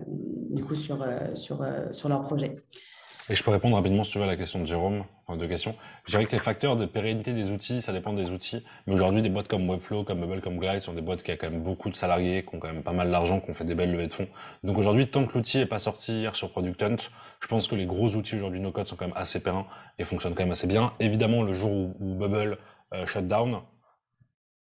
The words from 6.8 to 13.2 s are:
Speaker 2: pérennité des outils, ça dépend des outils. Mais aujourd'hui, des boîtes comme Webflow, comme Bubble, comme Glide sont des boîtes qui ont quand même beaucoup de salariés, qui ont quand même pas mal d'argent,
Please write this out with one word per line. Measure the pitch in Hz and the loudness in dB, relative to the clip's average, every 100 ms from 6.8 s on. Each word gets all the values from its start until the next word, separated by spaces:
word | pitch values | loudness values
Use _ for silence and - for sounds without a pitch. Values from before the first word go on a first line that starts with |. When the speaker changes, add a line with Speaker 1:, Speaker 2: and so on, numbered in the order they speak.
| 98 | 0
Speaker 2:
pérennité | 110 107 113 107 | 0 0 -2 -2
des | 117 98 | -2 -2
outils, | 101 - 123 | -2 -2 -4
ça | 113 | -2
dépend | 95 107 | -4 -2
des | 104 90 | -2 -2
outils. | 92 - 117 - - - | -2 -4 -6 -10 -12 2
Mais | |
aujourd'hui, | 98 95 101 | 4 6 4
des | 110 | 4
boîtes | 98 101 | 0 0
comme | 104 90 | 0 2
Webflow, | 90 - 104 | 0 -2 -4
comme | 101 90 | -2 -4
Bubble, | 85 95 | -2 -4
comme | 92 87 | -4 -2
Glide | 95 98 | -2 -2
sont | 92 | -4
des | 85 | -6
boîtes | 80 87 | -4 -4
qui | - | -4
ont | 80 | -4
quand | 82 | -4
même | 82 | -4
beaucoup | 82 90 107 | -4 -4 -4
de | |
salariés, | - 90 87 90 92 | -2 2 2 4 0
qui | 92 | -2
ont | 82 | -8
quand | 80 | -8
même | 80 | -6
pas | 90 | -2
mal | 87 87 | 0 2
d'argent, | 87 | 4